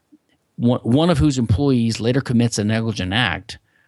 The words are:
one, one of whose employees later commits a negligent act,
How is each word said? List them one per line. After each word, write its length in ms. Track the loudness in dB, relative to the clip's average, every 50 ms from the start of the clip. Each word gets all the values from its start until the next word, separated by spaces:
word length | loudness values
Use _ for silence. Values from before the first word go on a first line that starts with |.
| _ _ -20 _ _ _ _ _ _ _ _
one, 240 | -2 0 0 0 0
one 300 | 0 0 2 2 4 2
of 80 | 2 2
whose 200 | 2 2 2 0
employees 600 | 0 0 0 2 2 2 2 2 0 0 -2 -2
later 220 | -2 0 0 0
commits 380 | -2 0 2 2 2 2 0 -2
a 60 | -2
negligent 480 | -2 -2 -2 -2 -4 -4 -6 -4 -2 -2
act, 460 | 0 0 -2 -2 -6 -8 -14 -20 -20 _ _ _ _ _